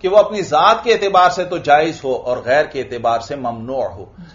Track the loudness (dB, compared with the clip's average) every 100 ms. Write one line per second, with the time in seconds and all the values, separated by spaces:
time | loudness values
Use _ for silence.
0 | 2 4 4 -2 -2 2 4 2 0 0
1 | 2 4 4 2 -4 -4 2 4 2 -4
2 | -4 -4 -4 -4 0 0 0 -6 -8 -4
3 | -2 -2 -4 -8 -8 -8 -8 -6 -6 -10
4 | -18 -20 -20